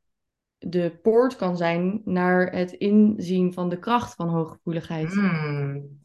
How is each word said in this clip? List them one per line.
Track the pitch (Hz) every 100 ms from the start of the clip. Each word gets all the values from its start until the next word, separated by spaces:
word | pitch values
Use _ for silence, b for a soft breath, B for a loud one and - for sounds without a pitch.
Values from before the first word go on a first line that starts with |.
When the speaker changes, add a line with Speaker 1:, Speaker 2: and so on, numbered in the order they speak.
| _ _ _ _ _ _
Speaker 1:
de | 175 175 170 170
poort | 226 226 254 -
kan | 185 175
zijn | 170 170 180 214 -
naar | 180 180 180 180
het | 185 180
inzien | - 202 208 208 - 175 185 180
van | 180 180
de | 175
kracht | 220 240 226 -
van | 170
hooggevoeligheid. | 165 160 - - 165 - 160 160
Speaker 2:
Hmm. | 196 190 160 151 143 139 143 143 -